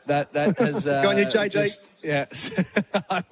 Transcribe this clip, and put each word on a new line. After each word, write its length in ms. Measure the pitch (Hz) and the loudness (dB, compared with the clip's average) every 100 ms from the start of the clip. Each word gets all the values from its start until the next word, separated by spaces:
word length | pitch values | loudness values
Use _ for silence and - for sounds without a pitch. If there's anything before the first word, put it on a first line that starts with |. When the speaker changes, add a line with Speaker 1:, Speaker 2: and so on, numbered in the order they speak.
| - | -2
Speaker 1:
that, 260 | 143 143 | -2 -2
that 260 | 147 151 175 | 0 0 2
has, 260 | 226 214 | 0 0
Speaker 2:
<laughs> 20 | 143 | -2
Go 240 | 139 196 | 2 2
on, 80 | 202 | 2
you 40 | 202 | 2
Speaker 1:
uh, 40 | |
Speaker 2:
J 180 | 214 208 | 2 2
J. 120 | 202 | 0
Speaker 1:
just, 320 | 208 - - _ | 0 -4 -10 _
yeah. 220 | 156 147 - - - - - - - 202 - | -4 -4 -2 -4 -2 -2 -2 -2 -2 -4 -2
<laughs> 120 | 190 - | -4 -4